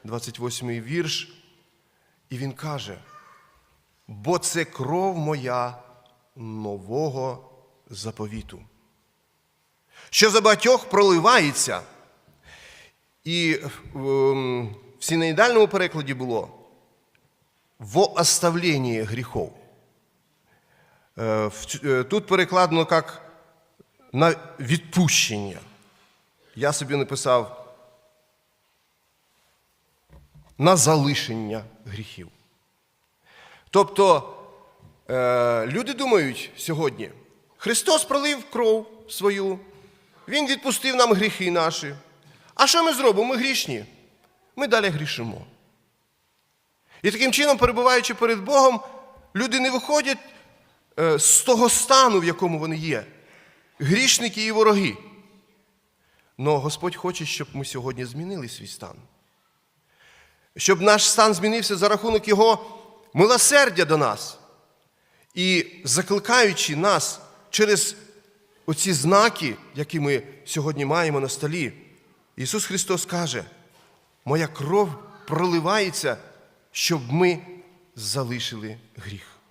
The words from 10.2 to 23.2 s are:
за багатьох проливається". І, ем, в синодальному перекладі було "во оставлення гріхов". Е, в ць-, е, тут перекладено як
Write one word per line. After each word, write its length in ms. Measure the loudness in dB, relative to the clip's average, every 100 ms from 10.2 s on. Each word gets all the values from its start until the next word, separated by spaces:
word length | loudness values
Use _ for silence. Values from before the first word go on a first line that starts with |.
| 4
за 120 | 6
багатьох 480 | 4 4 4 2 2
проливається". 920 | 4 4 6 6 4 4 -2 -4 -4 -10 -20 _ _ _ _ _ -20 -20 -20 -20 _ _ _
І, 360 | -6 -2 0 0 -4 -14 -16 -8
ем, 800 | -2 2 2 2 -2 -4 -6 -12 -20 _
в 40 |
синодальному 640 | -4 0 0 2 4 6 4
перекладі 460 | 2 -2 -4 -8
було 460 | -6 -4 -4 -6 -16 -20 _ _ _ _ _ _ _ _ _ _ _
"во 340 | -4 2 2
оставлення 920 | 2 0 2 0 0 0 0 0 -2
гріхов". 540 | -4 -6 -6 -6 -8 -12 -20 _ _ _ _ _ _ _ _ _ _ _ _ _ _ -8
Е, 300 | -2 -2 -2
в 180 | -6 -12
ць-, 340 | -8 -2 0
е, 40 |
тут 240 | 0 -4 0
перекладено 600 | 0 2 2 2 2 2
як 400 | 0 -2 -16